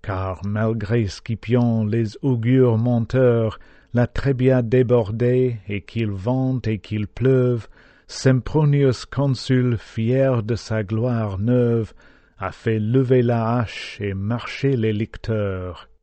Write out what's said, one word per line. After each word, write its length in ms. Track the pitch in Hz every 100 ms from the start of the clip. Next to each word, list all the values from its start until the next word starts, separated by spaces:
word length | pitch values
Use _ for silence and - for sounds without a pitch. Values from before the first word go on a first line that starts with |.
Car 380 | - 95 95 90 98
malgré 600 | 107 110 113 101 120 104
Scipion, 760 | - - 113 - 123 120 113
les 320 | 107 113 110 -
augures 560 | 143 123 113 131 127 110
menteurs, 800 | 120 120 113 127 127 117 110 - - - _
la 140 | 120 120
Trebbia 560 | - 139 131 127 127
débordait, 960 | 117 127 120 123 101 110 120 127 127 117 101
et 140 | 104
qu'il 280 | - 113 110
vente 560 | 98 101 131 131 131 107
et 120 | 110
qu'il 280 | - 107 107
pleuve, 640 | - 123 131 123 123 - - - _ _
Sempronius 960 | - 143 131 - 147 151 143 135 120
consul, 720 | - - 143 123 - 127 123 113
fier 680 | - - 113 131 135 123
de 120 | 107
sa 280 | 117 - 110
gloire 560 | 98 110 123 120 107 95
neuve, 540 | 110 123 120 117 107 - - _ _ _
a 120 | 95
fait 280 | - - 110
lever 420 | 107 127 127 131
la 380 | 120 117 113 120
hache 400 | 110 - - -
et 140 | 101
marcher 600 | 95 101 117 - - 139
les 200 | 131 110
licteurs. 960 | 107 110 - - 110 101 92 90 85 - _